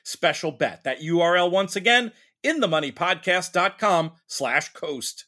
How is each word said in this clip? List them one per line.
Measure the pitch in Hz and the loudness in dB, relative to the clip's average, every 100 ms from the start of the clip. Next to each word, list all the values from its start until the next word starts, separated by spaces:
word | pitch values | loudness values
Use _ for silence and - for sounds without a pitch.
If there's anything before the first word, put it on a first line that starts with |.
special | - - 165 147 160 | -16 -2 0 0 -6
bet. | 123 131 87 | -2 -4 -4
That | 135 135 | -6 -6
U | 156 170 | -2 2
R | 170 180 | 4 4
L | 175 | 2
once | 190 190 | 0 -2
again, | 202 208 247 226 - _ _ | 0 2 2 0 -10 _ _
in | 277 320 | -2 0
the | 196 | 2
money | 156 143 | 0 -2
podcast | - 175 180 185 180 175 | -2 -2 0 0 0 0
dot | 175 190 - | 0 0 0
com | 214 170 160 - _ | 2 2 0 -8 _
slash | - 123 143 - | -6 -2 -2 -2
coast. | - 156 131 - - | -8 -8 -6 -8 -12